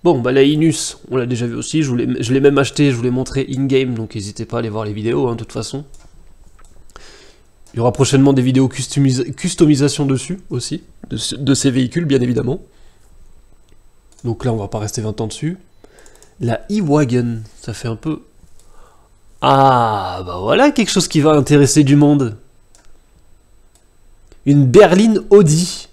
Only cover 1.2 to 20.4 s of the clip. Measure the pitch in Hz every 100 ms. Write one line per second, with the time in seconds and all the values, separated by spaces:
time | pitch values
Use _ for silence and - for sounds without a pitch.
1.2 | 123 120 120 117 123 156 143 120 120 123
2.2 | 117 135 143 139 135 - 143 117 123 127
3.2 | 131 135 131 131 135 131 131 113 110 113
4.2 | 101 101 110 117 117 107 107 104 110 135
5.2 | 131 113 110 - 113 135 151 - - -
6.2 | - - - _ - - - - - -
7.2 | - _ _ _ - 117 120 - 131 135
8.2 | 139 131 127 131 131 - - - 139 127
9.2 | - - 180 - 156 143 143 - 139 135
10.2 | - 185 - 127 - 165 - - - -
11.2 | - - 135 135 139 127 123 170 165 135
12.2 | 123 117 113 175 - _ - _ _ -
13.2 | - - _ - _ - - _ _ _
14.2 | 120 110 127 113 98 110 104 - 107 104
15.2 | 110 - 151 185 - _ - _ - _
16.2 | - _ 120 117 - 208 165 147 135 123
17.2 | 120 113 110 - - 107 120 113 160 151
18.2 | _ _ - - - - - _ _ _
19.2 | - - 135 135 135 127 113 104 92 90
20.2 | 92 90